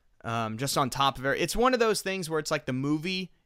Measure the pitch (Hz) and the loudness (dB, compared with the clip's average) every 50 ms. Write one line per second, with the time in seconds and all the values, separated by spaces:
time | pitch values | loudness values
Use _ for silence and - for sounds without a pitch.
0 | _ _ _ _ - 113 113 117 113 110 110 110 139 135 - 160 143 123 - 131 | _ _ _ _ -6 -4 -2 -2 -2 -2 -2 -4 -2 0 2 2 2 2 2 2
1 | 139 139 131 131 127 139 131 - 170 160 - 208 233 254 254 233 233 220 208 - | 2 2 2 0 -2 0 0 2 0 0 2 2 2 2 4 2 4 2 2 0
2 | - 190 190 190 175 151 160 156 151 - 160 147 - - 127 127 135 143 151 156 | -2 -4 -4 -4 -4 -2 -2 -2 0 0 -2 -2 -2 -2 -2 -2 0 0 0 0
3 | 151 185 185 185 185 170 - _ _ | -2 -2 -2 -4 -4 -6 -10 _ _